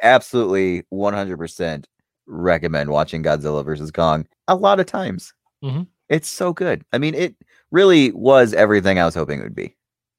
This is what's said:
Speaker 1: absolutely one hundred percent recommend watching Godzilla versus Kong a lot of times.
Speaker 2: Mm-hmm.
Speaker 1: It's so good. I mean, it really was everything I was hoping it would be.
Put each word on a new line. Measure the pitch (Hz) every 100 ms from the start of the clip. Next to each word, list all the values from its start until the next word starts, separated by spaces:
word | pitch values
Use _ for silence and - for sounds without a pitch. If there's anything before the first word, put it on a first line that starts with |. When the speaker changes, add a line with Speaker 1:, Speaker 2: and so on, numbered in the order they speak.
Speaker 1:
absolutely | 117 127 - 123 107 95 95 87 -
one | 95 101
hundred | 101 98 87
percent | 82 - 87 76 - _ _ _ _
recommend | 80 87 82 80 78 73
watching | 73 76 80
Godzilla | 78 76 73 73
versus | 69 76 78
Kong | - 82 78 - _ -
a |
lot | 185 196 196
of | 180
times. | - 190 180 - _ _ _
Speaker 2:
Mm-hmm. | 139 135 180 _ _
Speaker 1:
It's | 160 -
so | - 180
good. | 170 180 110 -
I | 123
mean, | 151
it | 160 175 - _ _ _
really | 160 196 170 135
was | 92 117 135 120
everything | 101 104 104 95 92
I |
was | 85
hoping | 82 76 71
it |
would | 52
be. | - 50 - _ _ _